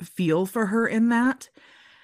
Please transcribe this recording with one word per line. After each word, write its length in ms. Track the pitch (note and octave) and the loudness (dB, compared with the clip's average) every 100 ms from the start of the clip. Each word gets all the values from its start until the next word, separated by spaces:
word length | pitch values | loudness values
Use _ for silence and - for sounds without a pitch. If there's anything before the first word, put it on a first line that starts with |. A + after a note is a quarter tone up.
feel 420 | E3+ - E3+ D#3+ F#3+ | -18 -4 0 0 0
for 220 | A#3+ G3+ | -2 -2
her 200 | A3+ A3+ | 0 0
in 220 | A3 A#3 | 0 2
that. 400 | A#3 B3+ - - _ - - - - | 2 0 -2 -10 _ -20 -20 -20 -20